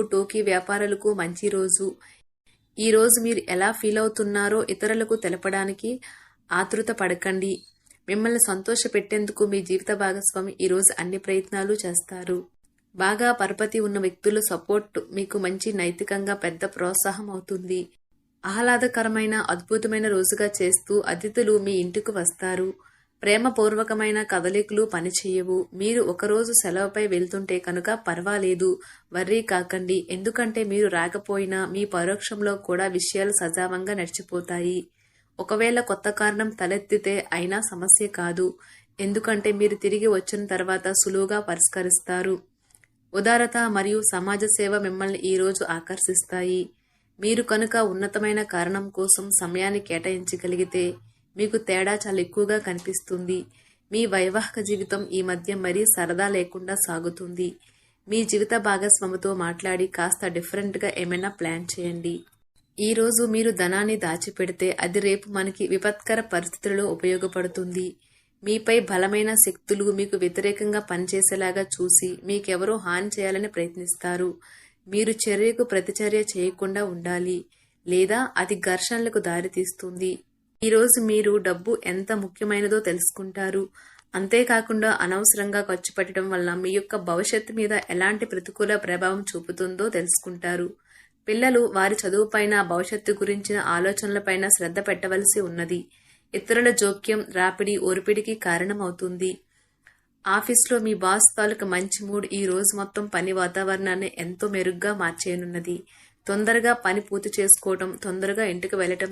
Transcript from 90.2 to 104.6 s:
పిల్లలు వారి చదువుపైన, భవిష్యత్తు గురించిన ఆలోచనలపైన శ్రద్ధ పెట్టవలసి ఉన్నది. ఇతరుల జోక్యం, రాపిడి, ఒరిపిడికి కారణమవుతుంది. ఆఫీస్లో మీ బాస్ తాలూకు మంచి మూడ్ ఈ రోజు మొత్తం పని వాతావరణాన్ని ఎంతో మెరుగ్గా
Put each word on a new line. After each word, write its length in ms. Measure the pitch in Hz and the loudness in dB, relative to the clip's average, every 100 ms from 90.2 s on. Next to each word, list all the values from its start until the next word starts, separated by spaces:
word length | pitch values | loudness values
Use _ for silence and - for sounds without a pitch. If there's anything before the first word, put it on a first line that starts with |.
| 185 175 175 175 175 - _ - - _ - | -2 -6 -4 -4 -4 -8 _ -20 -20 _ -4
పిల్లలు 320 | 226 247 240 220 | 2 4 6 4
వారి 200 | 196 196 214 | 4 2 2
చదువుపైన, 520 | 196 202 214 214 208 208 180 | 0 2 2 2 2 2 2
భవిష్యత్తు 420 | 175 180 214 208 202 | 0 -2 -2 -2 0
గురించిన 380 | 202 202 196 202 - | -2 -2 -2 -2 0
ఆలోచనలపైన 720 | 175 190 202 208 202 196 185 202 | 2 0 0 -2 -2 -2 0 2
శ్రద్ధ 240 | - 170 185 202 | 2 2 -2 -2
పెట్టవలసి 520 | 180 190 190 202 214 180 | -2 -2 2 2 2 0
ఉన్నది. 300 | 170 170 180 - _ _ _ _ | -4 -4 -4 -6 _ _ _ _
ఇతరుల 360 | - - 226 240 240 | -6 0 4 4 4
జోక్యం, 380 | 202 202 - 214 - 185 | 2 0 -2 -2 -2 0
రాపిడి, 380 | 185 185 202 202 185 | 0 0 -2 0 0
ఒరిపిడికి 440 | 185 202 208 208 220 | 0 0 0 -2 -4
కారణమవుతుంది. 840 | 180 170 185 208 180 175 185 180 185 185 _ _ _ _ _ _ _ _ | 0 0 0 -2 -4 -4 -6 -2 -4 -4 _ _ _ _ _ _ _ _
ఆఫీస్లో 500 | 196 202 208 233 - 240 | 0 0 4 4 4 2
మీ 80 | 220 196 | 2 2
బాస్ 240 | 185 208 - - | 2 4 4 4
తాలూకు 280 | 214 208 196 | 0 0 -2
మంచి 260 | 180 190 - 202 | -2 -2 -4 -4
మూడ్ 180 | 202 - 202 | -6 -4 -2
ఈ 20 | 190 | 0
రోజు 200 | 185 202 202 | 2 0 0
మొత్తం 260 | 196 208 208 | -4 -6 -4
పని 180 | 175 185 190 | -2 -2 0
వాతావరణాన్ని 680 | 180 190 190 196 190 185 190 - | 0 0 -2 0 -2 -2 -4 -6
ఎంతో 220 | 170 180 208 | -10 -4 -2
మెరుగ్గా 360 | 196 | 0